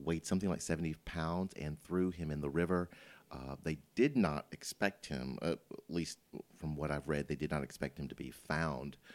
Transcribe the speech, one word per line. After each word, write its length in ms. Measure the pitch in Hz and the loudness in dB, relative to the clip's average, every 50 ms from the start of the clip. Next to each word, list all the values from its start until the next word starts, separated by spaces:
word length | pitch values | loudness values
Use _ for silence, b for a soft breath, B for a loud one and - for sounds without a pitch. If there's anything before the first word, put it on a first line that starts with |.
| 69 | 0
weighed 220 | - 82 80 - | 2 2 2 2
something 240 | - 95 95 101 95 | 2 0 2 2 2
like 120 | 85 - | 0 0
seventy 340 | - - 85 78 85 80 78 - - | 0 0 0 0 2 -2 -2 -4 -6
pounds 480 | - - 82 80 80 85 90 95 95 - | -8 -4 -2 0 0 0 0 -2 -2 -4
and 240 | - 73 76 76 76 - | -6 -4 -4 -4 -6 -6
threw 260 | - 87 92 92 92 | -2 2 2 2 2
him 220 | 87 85 85 76 | 2 -2 -2 -2
in 100 | 73 73 | -2 0
the 80 | 71 71 | -2 0
river. 400 | 69 82 87 85 92 87 87 85 B B B B B B B _ | 2 2 4 4 4 2 2 0 B B B B B B B _
Uh, 240 | - 64 64 65 69 69 - | -10 -10 -8 -8 -8 -6 -2
they 140 | 82 80 76 - - _ | -4 -4 -4 -6 -8 _
did 240 | - 123 151 143 127 | 4 4 6 6 6
not 300 | 101 80 73 71 - - | 6 6 4 2 -2 -6
expect 540 | - - - - - - 104 101 - - - | -12 -10 -10 -10 -2 0 0 0 0 -2 -6
him, 320 | - 76 65 64 65 65 - - | -6 -4 -4 -2 -4 -4 -2 0
uh, 80 | 82 | 0
at 80 | 82 - - _ - - - - | 0 0 -4 _ -14 -14 -10 -4
least 300 | 80 87 80 - - - _ _ - - - - - - | -2 -2 -2 -2 -6 -12 _ _ -14 -12 -12 -14 -14 -6
from 180 | - 78 76 | -4 -4 -2
what 140 | 71 76 71 | 0 0 0
I've 180 | 73 73 71 78 | 0 0 0 0
read, 200 | 76 73 71 - | 0 0 2 0
they 80 | 76 | -2
did 160 | 67 76 76 | -2 -2 -2
not 120 | 80 73 69 | 0 -2 -2
expect 360 | 67 - - - 71 - - | -4 -6 -6 -6 -6 -4 -6
him 80 | 69 65 | -8 -8
to 80 | - | -6
be 160 | - 65 65 | -8 -8 -10
found, 640 | - - - - 78 76 82 80 71 64 67 71 - B B B B | -10 -12 -6 -2 0 0 2 0 0 -2 -4 -8 -10 B B B B